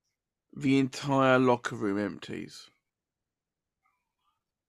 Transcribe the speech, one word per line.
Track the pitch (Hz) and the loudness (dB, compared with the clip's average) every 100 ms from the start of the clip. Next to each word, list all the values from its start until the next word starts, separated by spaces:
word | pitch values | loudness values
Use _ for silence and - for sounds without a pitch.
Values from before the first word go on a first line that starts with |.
| _ _ _ _ _ | _ _ _ _ _
The | - 143 139 | -4 2 2
entire | 131 - 143 135 131 127 | 0 -4 -2 2 4 4
locker | 127 120 - 117 | 4 2 -2 -6
room | 107 98 | -4 -2
empties | 101 78 - 92 92 - - _ _ _ _ _ _ _ _ _ _ _ 1077 _ _ _ _ _ _ _ | -4 -8 -12 -12 -14 -18 -20 _ _ _ _ _ _ _ _ _ _ _ _ _ _ _ _ _ _ _